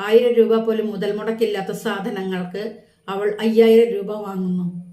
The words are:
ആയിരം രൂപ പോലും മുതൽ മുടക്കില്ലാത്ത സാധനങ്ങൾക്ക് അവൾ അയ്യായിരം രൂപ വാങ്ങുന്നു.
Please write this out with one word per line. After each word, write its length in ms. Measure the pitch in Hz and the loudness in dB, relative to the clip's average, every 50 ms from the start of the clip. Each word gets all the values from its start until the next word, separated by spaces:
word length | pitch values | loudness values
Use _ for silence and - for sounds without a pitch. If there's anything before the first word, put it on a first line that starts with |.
| 196 | -2
ആയിരം 260 | 208 214 233 247 240 233 226 | 2 4 4 4 4 4 2
രൂപ 140 | 220 214 226 226 226 | 2 2 2 0 0
പോലും 220 | 226 220 220 214 214 196 | 0 -2 -2 -4 -4 -6
മുതൽ 160 | 185 190 202 208 214 | -4 -4 -4 -4 -4
മുടക്കില്ലാത്ത 540 | 208 226 220 220 233 208 208 196 190 208 202 185 - | -4 -6 -2 -2 -2 -2 -2 -4 -6 -8 -8 -6 -6
സാധനങ്ങൾക്ക് 760 | 226 202 196 185 233 208 190 190 190 185 180 180 180 - 196 208 226 226 - _ _ _ _ _ - 196 | -6 -6 -6 -6 -8 -8 -6 -6 -6 -4 -6 -6 -8 -8 -10 -10 -10 -12 -16 _ _ _ _ _ -8 -6
അവൾ 160 | 196 208 208 208 - 214 | -4 -2 -2 -2 -2 -2
അയ്യായിരം 440 | 226 220 226 226 226 220 226 233 226 190 | 2 4 6 6 8 8 8 6 6 2
രൂപ 140 | 202 196 190 208 214 208 | -2 -4 -6 -8 -8 -8
വാങ്ങുന്നു. 400 | 202 196 185 185 185 180 180 175 175 180 175 - - | -8 -6 -4 -4 -4 -2 -4 -4 -6 -8 -10 -14 -16